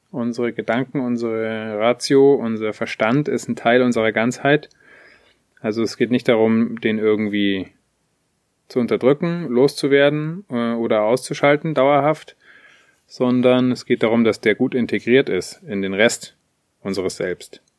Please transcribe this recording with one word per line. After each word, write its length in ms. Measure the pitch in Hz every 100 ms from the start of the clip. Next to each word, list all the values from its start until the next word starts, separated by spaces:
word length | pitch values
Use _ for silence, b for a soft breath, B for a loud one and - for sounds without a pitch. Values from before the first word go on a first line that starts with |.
| _
Unsere 420 | 147 120 117 120
Gedanken, 460 | 117 110 117 127 143
unsere 800 | 123 120 117 110 110 110 110 104
Ratio, 560 | 113 123 - 139 139 135
unser 380 | 117 110 110
Verstand 540 | - 113 - 107 131 147
ist 220 | 123 -
ein 60 | 117
Teil 260 | 117 123
unserer 300 | 127 117 110
Ganzheit. 580 | 107 117 123 139 147 - b b b b b b b _ _
Also 240 | 110 110
es 140 | 110 -
geht 140 | 117
nicht 160 | 123 -
darum, 520 | 113 113 113 113 113
den 200 | 113 110
irgendwie 720 | 107 107 107 104 101 98 92 _ _ _ _ _ _ _ _ _ _
zu 120 | 131
unterdrücken, 680 | 113 110 120 139 170 170 156
loszuwerden, 1000 | 120 139 - 143 139 143 151 156 170 -
äh, 240 | 123 117
oder 300 | 117 113 110
auszuschalten 680 | 107 123 - 143 143 147 165
dauerhaft, 640 | 139 135 143 147 151 - - b b b b b b _
sondern 640 | - 123 127 123 127 127
es 140 | 117 -
geht 180 | 123
darum, 200 | 113 117
dass 180 | 113 101
der 140 | 113 101
gut 180 | 127
integriert 540 | 127 110 104 - 127 143
ist 340 | 92 - -
in 180 | 170 101
den 120 | 95
Rest 440 | 98 117 - - _ _ _ _ _
unseres 360 | 104 98 90 -
Selbst. 440 | 92 87 - - _